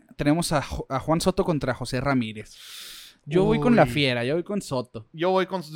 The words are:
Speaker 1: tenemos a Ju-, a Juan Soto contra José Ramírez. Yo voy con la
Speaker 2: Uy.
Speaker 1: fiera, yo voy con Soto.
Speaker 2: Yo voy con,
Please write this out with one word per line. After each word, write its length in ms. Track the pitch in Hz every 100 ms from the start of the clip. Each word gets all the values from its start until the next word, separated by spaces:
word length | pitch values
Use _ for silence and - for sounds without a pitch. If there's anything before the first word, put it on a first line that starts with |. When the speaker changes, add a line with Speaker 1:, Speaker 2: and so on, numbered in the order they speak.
| _
Speaker 1:
tenemos 380 | - 147 160 165
a 100 | 156
Ju-, 240 | - - -
a 120 | 135
Juan 200 | - 165
Soto 240 | 190 180
contra 300 | 180 156 127
José 260 | 120 123 127
Ramírez. 540 | 131 135 110 107 104 - - - - - - _ -
Yo 160 | 160
voy 140 | 196 151
con 160 | 147
la 80 | 226
Speaker 2:
Uy. 80 | 135
Speaker 1:
fiera, 320 | 123 139 123
yo 100 | 120
voy 100 | 165
con 180 | 175 202
Soto. 460 | - 131 110 113 107
Speaker 2:
Yo 180 | 160 175
voy 160 | 190 180
con, 160 | 185 151